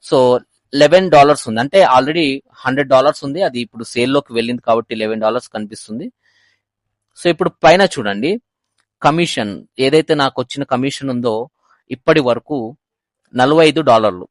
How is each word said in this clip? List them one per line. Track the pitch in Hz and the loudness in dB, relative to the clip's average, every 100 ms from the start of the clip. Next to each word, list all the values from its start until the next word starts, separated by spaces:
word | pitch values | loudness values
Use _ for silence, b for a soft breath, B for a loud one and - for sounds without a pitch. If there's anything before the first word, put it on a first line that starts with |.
| - | 0
So, | 147 127 123 _ _ _ 139 | 2 2 2 _ _ _ 2
లెవెన్ | 147 175 190 | 4 4 6
డాలర్స్ | 151 147 143 - | 6 6 4 -2
ఉంది, | 110 | -6
అంటే | 135 196 165 | 0 2 4
already | 127 131 160 151 139 _ _ | 4 2 -2 -2 -4 _ _
హండ్రెడ్ | 131 131 139 | -6 -4 2
డాలర్స్ | 131 139 151 139 | 2 2 -2 -8
ఉంది, | 147 185 | -4 -4
అది | 123 117 | -4 -10
ఇప్పుడు | 117 113 | -12 -10
సేల్లోకి | 123 123 139 - 117 | -4 0 -2 -2 -6
వెళ్ళింది | 113 123 - | -4 -6 -2
కాబట్టి | 113 113 110 | -2 -4 -6
లెవెన్ | 110 110 107 | -6 -2 -2
డాలర్స్ | 117 - | -4 -8
కనిపిస్తుంది. | 110 107 110 - 110 208 _ _ _ _ _ _ _ _ _ _ _ | -12 -12 -16 -14 -12 -12 _ _ _ _ _ _ _ _ _ _ _
So, | 175 | -2
ఇప్పుడు | 160 180 _ 165 | 0 -2 _ 2
పైన | 175 196 | 2 2
చూడండి, | - 104 101 151 220 _ _ _ _ _ _ 147 | -2 -6 -4 -4 -6 _ _ _ _ _ _ -2
కమిషన్ | 156 175 - 107 87 - - 131 | 0 -2 -4 -8 -8 -16 -4 0
ఏదైతే | 151 156 156 | 0 0 -2
నాకు | 135 - | -2 -4
వచ్చిన | 123 - 139 | -10 -8 -6
కమిషన్ | 127 135 - 135 | -4 -4 -6 -8
ఉందో | 123 120 110 165 _ _ _ _ 127 | -4 -4 -4 -8 _ _ _ _ -8
ఇప్పటి | - 156 127 | 0 0 2
వరకు | 117 _ 147 113 143 _ _ _ _ _ 120 | -4 _ -8 -8 -14 _ _ _ _ _ -2
నలభై | 127 156 160 | 2 4 4
ఐదు | 147 143 | 2 2
డాలర్లు. | 113 107 90 - | 4 2 -4 -14